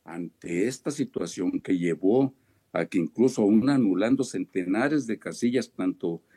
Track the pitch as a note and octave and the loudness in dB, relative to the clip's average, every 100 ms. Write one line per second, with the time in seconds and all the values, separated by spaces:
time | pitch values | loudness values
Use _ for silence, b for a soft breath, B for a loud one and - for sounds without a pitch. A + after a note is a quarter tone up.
0 | - E2 F2 - E2+ F2 A2 C3 - C#3 | -16 -10 -10 -12 -6 -2 -2 -2 -8 -6
1 | C3 - E2+ - F2+ F#2 - F#2 F2 D#2 | -6 -4 -8 -4 -4 -4 -2 0 0 0
2 | F#2 B2 C3+ - _ _ _ - E2+ F#2+ | 2 4 2 -2 _ _ _ -4 -2 -2
3 | D#2+ - B2+ B2+ G#2 A2 C3 C#3 A2 F2+ | -2 2 0 4 4 4 4 4 2 2
4 | A2 C3+ C3 F#2+ F2+ F#2 F2+ G2+ C#3 D3+ | 2 2 0 -4 -6 -6 -2 0 0 0
5 | A2+ G#2+ - E2 A#2+ B2 A2+ - F#2 F2+ | -2 -6 -8 -4 0 0 -4 -4 -4 -2
6 | F2 E2 b | -6 -6 b